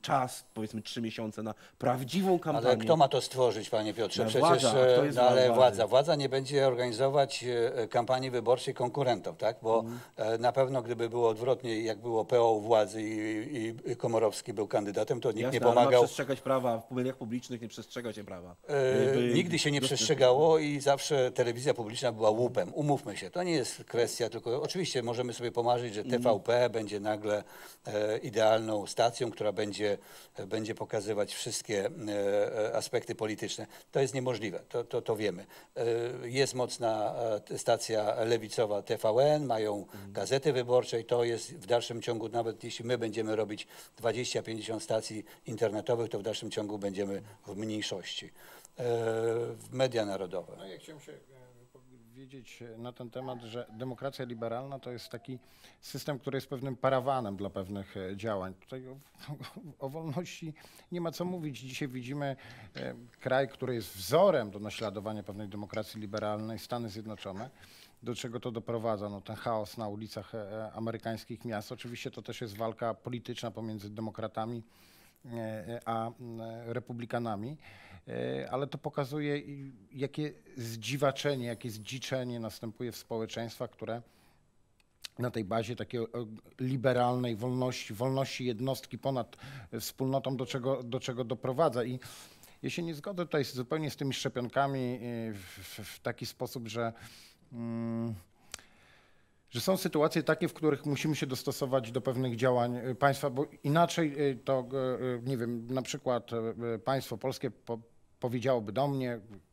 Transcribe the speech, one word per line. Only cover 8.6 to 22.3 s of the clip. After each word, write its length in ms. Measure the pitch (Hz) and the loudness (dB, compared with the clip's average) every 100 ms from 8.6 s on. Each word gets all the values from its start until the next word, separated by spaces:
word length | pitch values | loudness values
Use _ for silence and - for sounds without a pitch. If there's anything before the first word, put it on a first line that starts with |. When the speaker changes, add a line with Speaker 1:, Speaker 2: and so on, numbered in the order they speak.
| - | 4
Speaker 2:
konkurentom, 600 | - 123 131 131 107 95 80 | -2 -2 2 2 2 -2 0
tak? 220 | 107 117 | 0 0
Bo, 180 | 110 113 | 4 4
Speaker 1:
Mhm. 200 | 113 120 - - | 2 -8 -12 -4
Speaker 2:
e, 220 | 110 113 | 0 4
na 140 | 120 | 4
pewno 300 | 135 131 131 | 4 4 2
gdyby 280 | 117 120 117 | -2 -2 0
było 200 | 120 117 | 4 4
odwrotnie, 520 | 110 123 120 120 110 | 4 2 2 2 0
jak 200 | 113 104 | 0 -2
było 240 | 117 113 104 | 0 0 4
P 160 | 123 | 6
O 120 | 117 | 8
u 80 | 110 | 6
władzy 400 | 107 113 104 110 | 6 6 6 0
i, 560 | 107 110 107 107 110 147 | -4 -2 -2 -2 -4 -4
i, 340 | 113 113 - | -6 -6 -6
i 40 | 120 | -2
Komorowski 580 | 127 113 110 - - | 2 4 4 2 -8
był 140 | 107 104 | -4 0
kandydatem, 540 | 120 104 104 110 127 | 0 0 -2 0 0
to 100 | 123 | 0
nikt 100 | 107 | 0
Speaker 1:
Jasne, 180 | 127 127 | 0 4
Speaker 2:
nie 60 | 120 | 6
Speaker 1:
ale 100 | 120 | 8
ma 60 | |
Speaker 2:
pomagał. 220 | 120 127 | 8 8
Speaker 1:
przestrzegać 380 | 120 - 135 131 | 8 4 -2 -2
prawa, 380 | - 131 123 113 | 2 2 2 -2
w 120 | - | -2
mediach 260 | 127 127 127 | -2 -2 -2
publicznych 440 | 113 123 - 123 | -6 -6 -6 -10
nie 60 | 113 | -10
przestrzega 460 | - 110 - 120 | -12 -12 -8 -8
się 100 | 107 | -8
prawa. 320 | 101 92 87 87 - | -10 -12 -14 -16 -2
Speaker 2:
E, 460 | 147 131 131 131 131 | 2 4 6 6 6
Speaker 1:
By 160 | 120 123 | 4 4
Speaker 2:
nigdy 240 | 180 165 | 4 2
się 120 | 151 | 2
nie 100 | 139 | 2
Speaker 1:
dostęp- 40 | 131 | 2
Speaker 2:
przestrzegało 760 | 139 - 143 127 127 160 160 | 2 2 8 8 10 8 6
i 200 | 147 143 | 4 2
zawsze 520 | 139 139 - 143 127 | 4 4 4 4 2
telewizja 420 | 120 120 120 135 | 4 2 2 0
publiczna 380 | 123 107 117 127 | 0 -2 0 -2
była 180 | 113 | 6
łupem. 440 | 107 | 6